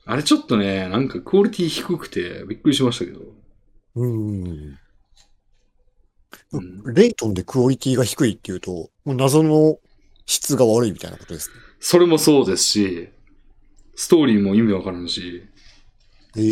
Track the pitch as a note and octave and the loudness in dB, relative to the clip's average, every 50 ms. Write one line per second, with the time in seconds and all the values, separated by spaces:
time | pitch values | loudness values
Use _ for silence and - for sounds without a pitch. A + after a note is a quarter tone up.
0 | _ - A#2 C3+ D3+ - D4+ C#4 - - B2 G#2+ G2+ G2 F#2+ G2 F#2 F2+ F#2 A2+ | _ -6 -6 -4 2 2 0 0 2 0 0 0 0 0 -2 -4 -4 -2 -2 -2
1 | C#3 C3 - - - - - G3 G3+ G#3+ G3+ - F3 D#3+ - - - - F3+ E3 | -2 -2 -6 -10 -8 0 2 2 2 2 0 -2 -4 -4 -4 -6 -6 -6 -6 -6
2 | - - - G2 F2 - - - - - A2 - - - C3+ - C3 B2 A#2 - | -6 -10 -8 -8 -8 -8 -10 -12 -12 -12 -12 -2 0 2 2 4 2 0 0 -2
3 | F2+ E2+ - - - - - - _ _ _ _ _ _ _ - _ _ _ A#2+ | -8 -8 -10 -18 -20 -20 -20 -20 _ _ _ _ _ _ _ -20 _ _ _ -4
4 | A#2+ B2 A#2 A2 G#2+ G#2 G#2 G2 F2+ F2+ E2+ D2+ D2 D2 C#2 - _ _ _ _ | -4 -2 -2 -4 -4 -4 -6 -6 -6 -8 -10 -10 -12 -16 -18 -20 _ _ _ _
5 | _ _ _ _ _ _ _ _ _ _ _ _ _ _ _ _ _ _ _ _ | _ _ _ _ _ _ _ _ _ _ _ _ _ _ _ _ _ _ _ _
6 | _ _ _ _ _ _ - - _ _ - D3 F#2 F2+ F2+ G2 G#2+ B2+ A#2 D3 | _ _ _ _ _ _ -20 -20 _ _ -10 -10 -10 -10 -16 -16 -12 -4 4 4
7 | G#3+ A#3+ A3 - - A2 G2+ F2+ F#2 - - C3 A#2+ B2+ C3+ - - C3 C3 A#2+ | 4 4 4 -2 -6 -4 -4 -4 -6 -4 0 2 2 2 0 -2 -2 -2 0 0
8 | B2+ G#2 - - D3+ A2+ G2+ - _ - F#2 F2+ - - F#2 E2+ D#2+ - _ _ | 0 -2 0 0 0 0 0 -4 _ -12 -12 -10 -8 -10 -10 -10 -10 -12 _ _
9 | _ D3 C3+ B2 C3+ C#3 C3 D#3 D#3+ D#3 D3+ D#3 D#3 D#3 D#3 - _ _ _ _ | _ -8 -2 0 2 4 4 4 4 4 4 4 4 4 2 0 _ _ _ _
10 | _ _ _ _ _ - - - - - D3 A#2 B2+ A2+ A2 A#2 B2 A2 E2+ - | _ _ _ _ _ -6 -6 -6 -2 -2 2 4 4 4 4 2 2 0 -4 -6
11 | - E2+ - - - - F2 D#2+ - - - - - - _ _ - - - F3 | -14 -18 -18 -18 -16 -16 -14 -14 -14 -14 -16 -20 -20 -20 _ _ -4 2 6 6
12 | F3 F3 D#3+ D3+ D#3 D#3+ D3+ C#3 A#2+ F#2+ F#2 F2 - - - G#2 G2+ F#2+ F2+ E2 | 6 6 4 4 4 6 6 6 4 2 0 0 0 0 2 0 0 0 -2 -8
13 | F2 - _ _ _ _ _ _ _ _ _ _ _ _ _ _ - _ _ - | -10 -16 _ _ _ _ _ _ _ _ _ _ _ _ _ _ -20 _ _ -10
14 | - - F3+ E3 D3+ C3 A2 G#2 G2+ G2 G2 G#2+ A#2 A2 G2 F#2 F2 G2 F2+ F2 | 0 2 4 4 4 4 2 2 2 2 2 2 2 2 0 -2 -4 -8 -10 -10
15 | F2 E2 - - F2+ F2+ F2 F2 - - _ _ _ - _ _ _ - _ _ | -10 -10 -10 -10 -10 -12 -14 -16 -18 -20 _ _ _ -20 _ _ _ -20 _ _
16 | _ _ _ _ _ _ _ A2 G#2+ A2 | _ _ _ _ _ _ _ -2 0 2